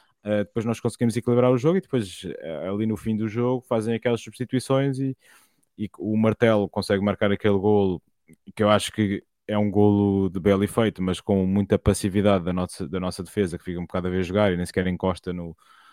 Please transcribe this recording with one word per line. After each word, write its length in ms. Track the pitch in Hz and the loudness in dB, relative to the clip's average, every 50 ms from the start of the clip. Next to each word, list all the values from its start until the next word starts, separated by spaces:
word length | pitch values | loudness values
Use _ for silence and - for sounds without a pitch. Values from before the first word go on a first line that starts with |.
| _ _ _ _ - | _ _ _ _ -6
Eh, 200 | 104 107 104 101 | -2 -2 -2 -2
depois 200 | - _ 117 107 | -4 _ -4 -4
nós 140 | 117 113 - | -2 -4 -2
conseguimos 380 | - 117 - - 120 117 107 | -4 -6 -2 0 -2 0 0
equilibrar 340 | 120 - 123 120 120 127 127 | 0 0 2 2 4 4 4
o 60 | 131 | 2
jogo 200 | 120 123 160 185 | 2 2 2 0
e 40 | 190 | 0
depois, 400 | - _ - 123 104 92 - - - 85 - - | -2 _ -4 -4 -4 -4 -10 -12 -12 -12 -12 -10
eh, 280 | - 80 78 73 82 92 | -10 -10 -8 -6 -6 -4
ali 160 | 101 104 110 | -4 -2 -2
no 100 | 110 107 | -2 -4
fim 180 | - - 110 110 | -4 -4 -4 -4
do 100 | 104 113 | -2 -4
jogo, 380 | 107 104 120 120 123 131 123 - | -4 -2 -2 -2 0 -2 -4 -2
fazem 280 | _ 120 113 107 117 113 | _ -2 -2 0 -2 -4
aquelas 260 | 110 - 123 117 113 | -2 0 -2 -2 -2
substituições 760 | - 110 - - 127 - 135 123 - - 135 135 139 139 131 131 | -4 -12 -10 -10 -6 -4 -2 -4 0 0 0 0 0 0 -2 -4
e, 180 | 139 135 131 - _ _ _ _ _ _ _ _ _ _ _ | -4 -6 -6 -10 _ _ _ _ _ _ _ _ _ _ _
e 120 | - 107 95 - | -10 -10 -10 -8
o 200 | - 85 107 107 | -6 -4 0 2
Martelo 520 | 110 113 110 110 - 117 113 110 104 101 - | 2 2 2 2 4 4 4 4 4 2 0
consegue 340 | - 104 98 - 101 98 101 | -2 -4 -2 0 0 2 2
marcar 280 | 104 95 - 107 101 | 0 0 0 0 0
aquele 260 | 101 - - 104 101 | 0 2 2 2 2
golo, 440 | 95 92 107 104 101 98 95 90 76 - _ _ _ _ _ - _ _ - - | 4 4 4 4 4 4 2 -2 -4 -8 _ _ _ _ _ -20 _ _ -14 -4
que 60 | - 107 | 0 4
eu 60 | 104 | 4
acho 220 | 107 104 - - | 4 4 2 -2
que 320 | - 110 104 98 101 - - _ _ _ _ | -2 0 0 0 -2 -4 -8 _ _ _ _
é 100 | - 104 | -4 -2
um 140 | 104 104 104 | 0 0 2
golo 580 | 92 104 104 104 104 101 101 101 98 98 95 92 | 4 4 4 6 6 4 4 4 2 2 0 0
de 100 | 87 95 | -2 0
belo 240 | 80 104 98 98 101 | 2 2 4 4 2
efeito, 380 | - - 120 113 107 - - | 0 2 2 0 0 0 -2
mas 180 | 92 92 90 - | -2 -2 -4 -4
com 240 | - - 98 98 92 | -2 0 0 2 2
muita 340 | 95 98 104 101 - 104 - | 2 2 0 2 2 0 2
passividade 640 | - 107 98 - - 98 87 104 98 104 98 92 82 | 2 2 2 2 -2 -2 0 2 2 2 2 2 0
da 80 | 90 90 | -2 -2
nossa, 340 | 90 90 - - - 92 | -2 -4 -4 -6 -10 -8
da 120 | 71 92 92 | -6 -6 -4
nossa 240 | 92 90 - - 87 | -4 -6 -6 -8 -12
defesa, 340 | - - 104 101 85 87 | -6 -4 -4 -4 -4 -4
que 60 | 85 - | -10 -10
fica 160 | - 85 87 | -10 -8 -8
um 40 | 87 | -8
bocado 220 | - - 92 87 | -6 -6 -4 -4
a 40 | 90 | -2
ver 120 | 90 95 92 | -2 -2 -2
jogar 280 | 87 92 104 104 98 90 | -2 0 0 2 2 0
e 40 | |
nem 80 | 87 90 | -2 -4
sequer 200 | - - 98 90 | -4 -2 -2 -2
encosta 460 | 92 90 - - 95 90 - - 90 90 | -2 -2 -2 -2 -4 -4 -4 -8 -10 -8
no, 240 | 90 85 85 82 - _ _ - - _ _ | -8 -10 -12 -14 -18 _ _ -20 -20 _ _